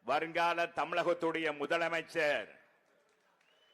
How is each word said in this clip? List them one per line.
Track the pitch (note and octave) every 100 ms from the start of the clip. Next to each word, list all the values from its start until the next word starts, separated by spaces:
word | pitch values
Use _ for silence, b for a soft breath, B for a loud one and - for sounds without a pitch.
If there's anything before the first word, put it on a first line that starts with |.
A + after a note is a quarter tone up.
| A2+
வருங்கால | C#3+ E3 E3 E3+ E3+ E3+ E3+
தமிழகத்துடைய | D3+ F3 D#3+ E3+ E3 E3 D#3+ D3
முதலமைச்சர், | C#3 E3+ E3+ E3 D#3+ E3 D3+ C3+ F#2 C#2 - _ _ _ _ _ _ _ _ _ _